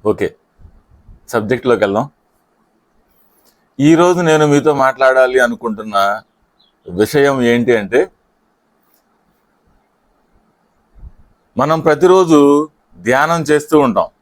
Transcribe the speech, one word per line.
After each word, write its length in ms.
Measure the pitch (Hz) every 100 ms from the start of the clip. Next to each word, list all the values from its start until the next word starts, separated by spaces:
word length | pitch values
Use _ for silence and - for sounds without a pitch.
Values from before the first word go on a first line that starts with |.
| 107
ఓకే, 300 | 98 98 _ _ _ - _ _ _ _ - _
సబ్జెక్ట్లోకి 560 | 117 107 123 123 110
వెళ్దాం. 260 | 101 101 143 _ _ _ _ _ _ _ _ _ _ _ _ _ _ _ _ -
ఈరోజు 400 | 147 160 175 175
నేను 260 | 170 156 151
మీతో 280 | 143 156
మాట్లాడాలి 640 | 139 131 131 131 131 127 127
అనుకుంటున్న 840 | 120 117 117 107 107 101 98 107 _ _ _ _ _ _ -
విషయం 540 | 87 107 147 139 135
ఏంటి 340 | 120 120 117 117
అంటే, 340 | 101 120 185 _ _ _ _ _ _ _ _ _ _ _ _ _ _ _ _ _ _ _ _ _ _ _ _ _ _ _ _ - - - _ _ _ 127
మనం 240 | 143 160
ప్రతిరోజు 880 | 151 147 180 185 175 151 143 143 151 _ _ - 92
ధ్యానం 340 | 131 147 170
చేస్తూ 360 | 151 147 147 151
ఉంటాం. 280 | 135 98 80 _